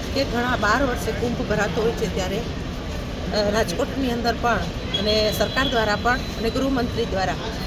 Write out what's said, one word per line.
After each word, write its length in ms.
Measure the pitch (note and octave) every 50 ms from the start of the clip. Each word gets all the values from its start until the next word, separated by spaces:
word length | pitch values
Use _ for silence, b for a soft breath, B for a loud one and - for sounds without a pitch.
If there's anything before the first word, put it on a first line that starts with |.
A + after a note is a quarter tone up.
| - - -
કે 100 | C4 C#4
ઘણા 320 | - A3 A#3+ A#3+ B3+ B3
બાર 280 | G3+ G#3 G3+ A3 B3+ C#4+
વર્ષે 280 | B3 B3 - - A#3
કુંભ 380 | A3 - A#3 A#3+ A#3 - B3+ -
ભરાતો 320 | G#3 G#3+ G3+ G#3+ - A#3+
હોય 100 | G#3+ A#3
છે 240 | A#3 - A3 F#3+ -
ત્યારે, 220 | F#3+ F#3 F#3+ G3 A3
અ, 1120 | A#3+ - - - - - - - - - - - - - - - - - F#3+ G#3 G#3 G3+
રાજકોટની 640 | G3+ A3 G#3+ - B3 A#3+ C#4 - - C4+ C4+ B3
અંદર 240 | A#3+ A#3+ A3 A#3+ A3 -
પણ 140 | - A#3 A3 F#3 E3+ E3+ - - - - - -
અને 340 | G3 G#3+ G#3+ G#3+ G#3+ G#3+ G3 -
સરકાર 320 | G#3 G3+ - - C#4 C#4
દ્વારા 260 | B3+ A3+ A3 G#3 G#3
પણ 220 | G3+ - A#3 B3 B3
અને 320 | - - - - G#3 A3+
ગૃહમંત્રી 560 | A3 C4 C4+ C4+ C4+ B3 A#3+ A#3 - A3 A#3+
દ્વારા 280 | A3+ F#3 F#3+ F#3 F3+ D#3+ - F3 - - - -